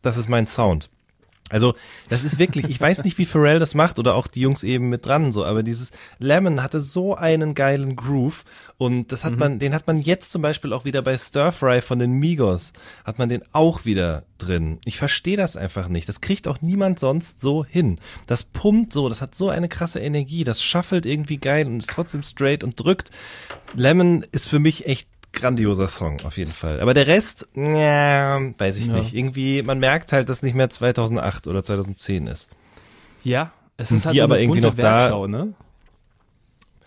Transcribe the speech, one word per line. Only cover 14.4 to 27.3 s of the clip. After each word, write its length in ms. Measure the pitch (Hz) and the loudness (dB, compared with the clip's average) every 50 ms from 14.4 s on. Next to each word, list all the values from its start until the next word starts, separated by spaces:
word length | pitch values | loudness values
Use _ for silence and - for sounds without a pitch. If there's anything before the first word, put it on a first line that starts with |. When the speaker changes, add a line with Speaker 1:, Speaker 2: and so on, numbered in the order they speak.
| 90 90 90 85 80 78 78 - - | -4 -2 -2 -2 -2 -2 -6 -6 -8
Speaker 1:
Ich 120 | 113 - | -10 -6
verstehe 400 | - 143 143 - - - 175 202 | -4 -2 -2 -2 -2 -2 -2 0
das 180 | 202 185 165 - | 0 0 -2 -2
einfach 320 | - 95 90 - 101 90 | -4 -6 -6 -6 -6 -6
nicht. 220 | 87 87 85 - - | -4 -4 -4 -4 -4
Das 100 | 98 - | -8 -8
kriegt 280 | - - 196 - - | -2 -2 -2 -2 -2
auch 140 | - 123 - | -6 -6 -4
niemand 360 | 151 170 190 196 196 190 180 | -2 -2 0 0 0 0 0
sonst 440 | - - 131 139 170 170 - - - | 0 0 0 0 0 -4 -6 -12 -4
so 220 | 123 139 147 160 147 | -2 0 0 0 -2
hin. 360 | - - 180 160 110 85 - - - - - - | -2 0 0 2 2 0 -2 -8 -18 -20 -18 -6
Das 160 | - - - - | -4 -4 -4 -4
pumpt 480 | _ - - - 208 208 226 226 - | _ -10 0 2 4 4 4 2 0
so, 160 | - 147 139 | -2 -2 -2
das 140 | 123 110 - | -2 -2 -6
hat 140 | 135 - - | -10 -10 -6
so 140 | - 190 196 | -4 -2 -2
eine 200 | - 165 175 170 | 0 -2 -4 -4
krasse 300 | - - 175 165 - - | -4 -6 -6 -4 -4 -4
Energie, 460 | 113 147 147 147 139 131 160 170 151 | -4 -2 -2 -2 -2 -4 -4 -4 -2
das 180 | 123 107 - - | -2 -2 -2 -2
shuffelt 420 | - - 175 180 - 190 175 165 | 0 0 0 0 0 0 0 0
irgendwie 320 | 117 147 151 147 147 151 | 0 -2 -2 -2 -4 -6
geil 300 | 139 - 135 143 151 151 | -4 0 0 2 2 2
und 100 | 131 117 | 0 -2
ist 140 | 117 - - | -4 -4 -4
trotzdem 320 | - - 170 - - 143 143 | -4 -4 -4 -4 -6 -6 -6
straight 400 | - - - 143 135 147 156 - | -6 -4 0 0 2 2 0 -2
und 200 | 127 - - 117 | -6 -6 -2 2
drückt. 280 | 165 190 - - - - - - - - - - - - - - - - | 2 2 0 -2 -16 -16 -18 -18 -18 -18 -18 -16 -18 -18 -18 -18 -12 -4
Lemon 500 | 123 123 139 165 180 175 175 170 - - - | 2 4 4 6 6 6 6 4 4 0 -4
ist 180 | - 143 - - | -2 -2 -2 2
für 80 | 151 | 2
mich 300 | 147 147 160 151 - - | 4 4 4 2 0 -2
echt 220 | 147 131 - - _ _ _ - _ | -4 -4 -4 -6 _ _ _ -20 _
grandioser 580 | - - 127 127 123 117 110 104 98 92 95 92 | -10 -2 -2 0 2 2 2 2 2 2 0 0
Song, 320 | - - 92 78 73 71 - | 0 -2 -2 -4 -4 -4 -8
auf 140 | 85 - | -8 -6
jeden 120 | 95 87 78 | -6 -6 -6
Fall. 280 | 80 - - 80 76 62 | -6 -6 -4 -4 -2 0
Aber 140 | - 120 127 | 2 4 4
der 140 | 143 139 | 4 6
Rest, 380 | 143 170 214 - - | 6 4 4 4 2